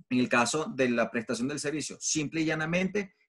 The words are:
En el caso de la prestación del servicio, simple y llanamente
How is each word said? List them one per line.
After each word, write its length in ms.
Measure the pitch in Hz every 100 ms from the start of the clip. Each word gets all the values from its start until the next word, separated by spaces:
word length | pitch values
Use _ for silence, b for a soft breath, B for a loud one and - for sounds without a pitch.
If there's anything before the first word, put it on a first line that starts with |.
| -
En 80 | 127
el 100 | 120
caso 360 | 123 117 156 156
de 260 | 131 131
la 180 | 120 113
prestación 380 | 120 110 113 127
del 120 | 147
servicio, 380 | 151 151 131 -
simple 420 | - 156 147 160
y 40 | 160
llanamente 680 | 156 156 175 190 208 196 _